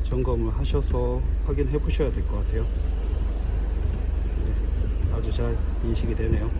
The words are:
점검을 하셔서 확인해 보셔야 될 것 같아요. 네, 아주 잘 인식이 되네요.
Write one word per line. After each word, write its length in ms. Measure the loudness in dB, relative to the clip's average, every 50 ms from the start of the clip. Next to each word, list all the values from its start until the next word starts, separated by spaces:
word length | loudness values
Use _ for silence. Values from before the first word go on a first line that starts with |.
| -2
점검을 500 | -2 0 0 0 0 0 0 0 0 0
하셔서 680 | 0 0 2 2 0 2 2 0 0 0 0 0 0 0 0 0 0 0
확인해 320 | 0 0 0 0 2 0 0
보셔야 320 | 0 0 2 2 2 0
될 140 | 0 0 0 0
것 100 | 0 0
같아요. 260 | 0 0 0 0 0 0 0 0 0 0 0 0 0 0 0 0 0 0 -2 -2 -2 -2 0 0 0 0 0 0 0 0 0 0 -2 0 0 0 0 0 -2 0 0
네, 680 | 0 0 0 0 0 0 0 0 0 0 0 0 0 0
아주 200 | 0 0 0 0
잘 240 | 0 0 0 0 0 0 -2 -2 0 0
인식이 300 | 0 0 0 0 0 0
되네요. 340 | 0 2 2 2 2 0 0 -2